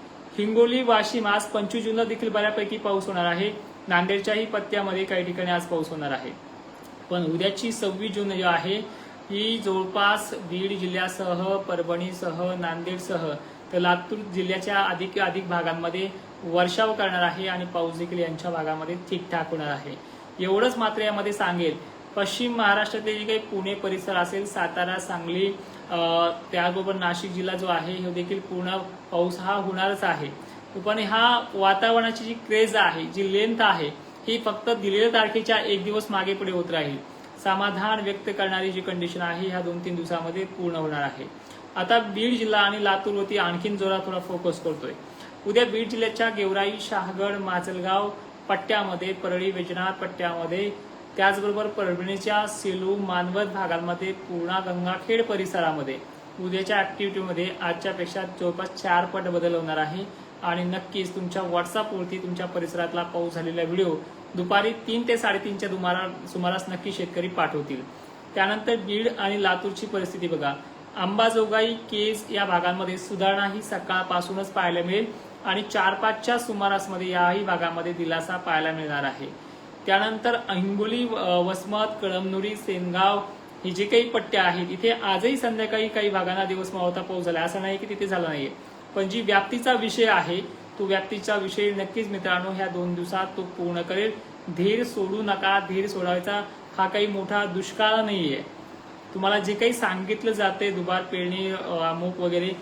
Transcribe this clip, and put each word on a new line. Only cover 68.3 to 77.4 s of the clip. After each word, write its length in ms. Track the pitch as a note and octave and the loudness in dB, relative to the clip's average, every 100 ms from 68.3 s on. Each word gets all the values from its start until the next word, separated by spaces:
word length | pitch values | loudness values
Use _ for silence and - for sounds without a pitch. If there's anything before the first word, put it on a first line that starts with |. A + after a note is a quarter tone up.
| G3+ | 0
त्यानंतर 400 | G3 G#3+ A3+ A#3 | 2 2 0 0
बीड 320 | F#3+ G#3 A#3 A#3 | 0 0 0 0
आणि 240 | G3 G#3 | -2 2
लातूरची 420 | F#3+ F3+ G3 G3 G#3 | 2 2 -2 -6 -4
परिस्थिती 420 | G3+ F3+ F#3 F3 | -4 -4 -4 -2
बघा, 260 | D#3 C#3+ C#3+ - - - G#3 | 0 -2 -4 -10 -18 -14 -4
अंबाजोगाई, 760 | F#3 G#3 A3+ A3+ G#3+ A3 A3+ | 0 4 4 4 4 4 2
केज 500 | A3+ - G#3 G#3+ G#3+ - | -2 -4 -2 0 -2 -4
या 140 | G3+ G3 | 0 2
भागांमध्ये 520 | F3 F3+ F#3 F3+ F#3 | 2 2 0 -2 -4
सुधारणा 480 | - F#3+ F#3+ G3 G3 | -6 2 2 4 2
ही 160 | G3+ | -2
सकाळपासूनच 880 | - F#3+ - F#3 F3+ F3+ F3 F#3+ G3 | -4 -6 0 0 2 0 0 -4 -2
पाहायला 300 | G3 F3 F3 | 2 2 2
मिळेल 240 | F3 G3+ A#3 - - - G3 | 2 0 0 -6 -14 -6 -2
आणि 160 | F#3+ | -2
चार 320 | G3+ G#3+ F#3+ | 0 2 2
पाचच्या 440 | G3 A3 A3 - A#3+ | 4 2 2 0 0
सुमारासमध्ये 720 | A#3+ G#3 G3 G3 - F#3 F#3 | 0 0 2 2 0 -4 0
याही 340 | F3+ F3 F#3+ | 4 4 4